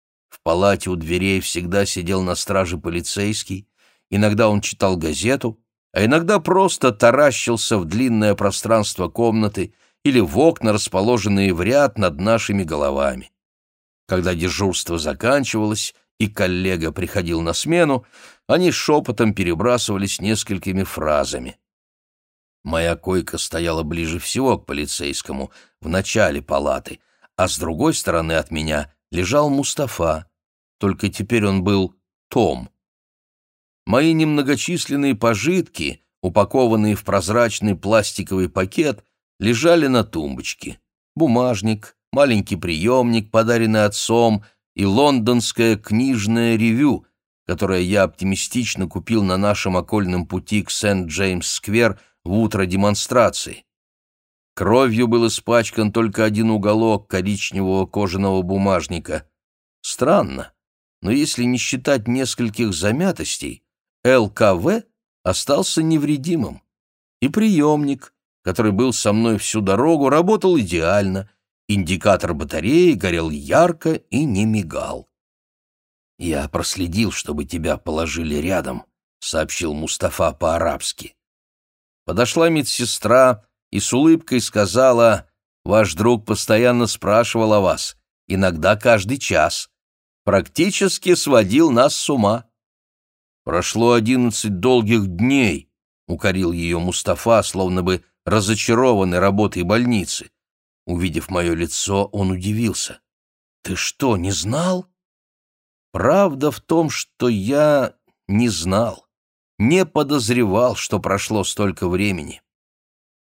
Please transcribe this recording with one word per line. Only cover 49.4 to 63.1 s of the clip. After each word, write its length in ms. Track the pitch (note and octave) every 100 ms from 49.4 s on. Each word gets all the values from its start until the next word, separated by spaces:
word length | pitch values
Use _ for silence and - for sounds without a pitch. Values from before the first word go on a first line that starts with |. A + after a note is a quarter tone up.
| G#2 G2+ G2
окольном 520 | F2+ E2+ G#2+ F#2 F2+ E2
пути 360 | F#2 - G#2+
к 80 | F2+
Сент-Джеймс-сквер 1300 | - G#2+ G2 E2+ D#2+ F#2+ F2+ - - - A2 A2+ G2 _ _
в 100 | E2+
утро 320 | G#2 A2 G2+ F#2
демонстрации. 1000 | F#2+ G2+ G2+ - B2 G#2 - - - _ _ _ _ _ _ _ _ _
Кровью 540 | - F#2+ B2 C3 A2 A#2+
был 200 | A#2 A2+
испачкан 640 | - - A#2 A2 - G#2+
только 340 | A2+ A2+ G2+ A2
один 240 | G#2 A2+
уголок 580 | G#2+ G#2 G#2+ A2+ G2+ -
коричневого 800 | F#2+ F#2 G2 - G2 F#2+ F#2+ F#2
кожаного 560 | G2+ G2 F#2+ G2 F#2+
бумажника. 840 | F2+ G2 G2 F2+ D#2 F2 - D2+ - _ _ _ _ _
Странно, 720 | - - B2+ F#3+ F#2 C2+ - _ _ _ _ _
но 100 | F2+
если 340 | C3 D#3 -
не 120 | B2 B2
считать 500 | - C3 C3+ C3+ A2
нескольких 680 | B2+ B2+ - A#2 G#2 A2+
замятостей, 880 | E2 G2+ B2+ F#3+